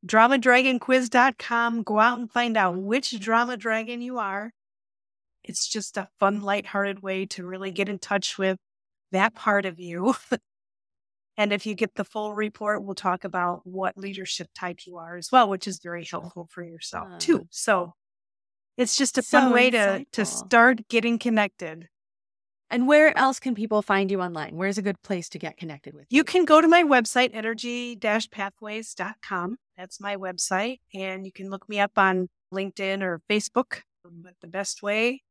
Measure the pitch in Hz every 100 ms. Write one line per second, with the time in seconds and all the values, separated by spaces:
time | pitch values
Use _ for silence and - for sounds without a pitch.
0 | 185 220 233 269 247 247 262 247 - 254
1 | 247 247 254 - - 233 233 233 220 214
2 | 226 240 233 240 240 220 190 175 196 240
3 | 269 233 202 226 240 247 226 220 226 240
4 | 240 247 202 196 214 _ _ _ _ _
5 | _ _ _ _ - 180 - 220 202 -
6 | 190 _ 202 208 202 202 202 202 202 196
7 | 190 190 196 - 180 185 190 180 196 202
8 | - 202 - - 190 185 _ _ _ _
9 | _ 190 208 220 - 202 190 170 175 170
10 | 196 254 - 262 _ _ _ _ _ _
11 | _ _ _ - 208 202 214 208 214 -
12 | 202 214 214 208 214 - 208 208 196 190
13 | 190 180 190 180 175 175 185 185 190 185
14 | 196 196 190 - 170 - 180 175 - 175
15 | 165 175 165 254 220 190 202 180 175 170
16 | - 175 170 175 170 - 170 165 - 180
17 | 190 175 - 320 170 - - 196 175 -
18 | _ _ _ _ _ _ _ - 247 -
19 | 269 - - 254 254 247 254 240 202 196
20 | - - 202 - - 240 233 240 214 233
21 | 226 233 240 220 202 _ 170 160 170 _
22 | _ _ _ _ _ _ _ 240 254 294
23 | 311 - 247 269 262 214 214 208 208 196
24 | 196 196 180 165 147 165 190 202 196 190
25 | - 185 165 160 165 - 165 143 - 147
26 | 139 262 - 359 339 311 320 339 320 262
27 | 226 247 247 220 220 226 240 240 240 233
28 | 214 214 220 - 202 _ 214 214 226 -
29 | 185 220 - 190 175 240 _ _ 185 -
30 | 202 202 185 180 - 185 220 254 _ 190
31 | 190 190 190 - 196 196 _ 208 202 -
32 | 190 185 185 _ _ 190 196 - 196 196
33 | 190 170 _ 208 - - 262 - _ _
34 | 180 170 175 _ 170 185 196 - 202 214
35 | 233 269 _